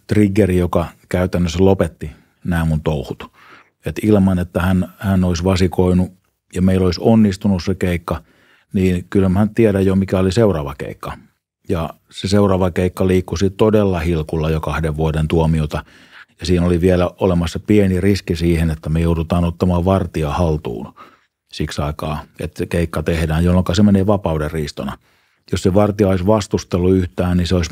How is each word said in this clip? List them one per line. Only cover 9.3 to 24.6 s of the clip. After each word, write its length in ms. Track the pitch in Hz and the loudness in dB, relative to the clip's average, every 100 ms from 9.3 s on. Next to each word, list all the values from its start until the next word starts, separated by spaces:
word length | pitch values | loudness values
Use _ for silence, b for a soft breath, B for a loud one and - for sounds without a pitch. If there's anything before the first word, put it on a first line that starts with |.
| 95 107 | 2 0
tiedän 320 | 107 110 98 95 | 2 2 4 2
jo, 100 | 95 | 2
mikä 220 | 92 95 | 0 0
oli 140 | 95 | 0
seuraava 420 | 104 107 82 71 | 2 2 0 -6
keikka. 380 | 71 69 - - - - _ _ _ - | -10 -12 -12 -14 -14 -18 _ _ _ -6
Ja 220 | 87 80 - _ | -6 -6 -12 _
se 180 | - 95 | -10 0
seuraava 420 | 101 101 92 92 | 2 4 2 0
keikka 360 | 95 90 - 92 | 0 -2 0 0
liikkui 320 | 92 - 87 | 0 0 -2
sit 180 | 98 - | -2 2
todella 420 | 110 107 101 87 | 2 4 2 0
hilkulla 520 | 82 80 78 82 80 | -2 -2 -2 -4 -2
jo 100 | 78 | -2
kahden 360 | 76 76 78 76 | -4 -4 -4 -2
vuoden 320 | 78 76 78 | -2 -2 0
tuomiota. 560 | 85 80 80 76 - - B B B B - | 2 2 0 -2 -6 -10 B B B B -8
Ja 60 | 82 | -2
siinä 200 | 90 90 | 0 2
oli 140 | 87 | 2
vielä 300 | 92 90 87 - | 2 2 0 0
olemassa 400 | 98 87 85 90 | 0 0 -2 -4
pieni 420 | - 104 95 92 | 0 2 2 2
riski 360 | 98 98 - 82 | 0 0 -2 -2
siihen, 340 | 85 80 82 | 0 2 0
että 200 | 78 80 | -2 -2
me 100 | 82 | 0
joudutaan 440 | 82 82 80 87 | 0 0 0 0
ottamaan 400 | 85 - 92 87 | 0 0 0 0
vartija 460 | 90 95 87 85 73 | 2 0 0 -4 -4
haltuun 640 | 73 85 78 64 57 - - B B B _ _ | -2 0 -2 -6 -10 -12 -18 B B B _ _
siksi 300 | - 78 - | -8 -8 -6
aikaa, 420 | 73 76 78 76 - - | -6 -6 -8 -8 -12 -12
että 180 | 80 - | -10 -8
se 80 | 85 | -4
keikka 360 | 87 82 85 | -2 -2 -4
tehdään, 420 | 82 82 80 78 | -2 -2 0 0
jolloin 200 | 87 90 90 | 2 2 2
se 100 | 87 | 4
menee 240 | 104 98 95 | 4 4 2
vapauden 440 | 101 82 80 76 | 0 0 -2 -4
riistona. 480 | 78 | -6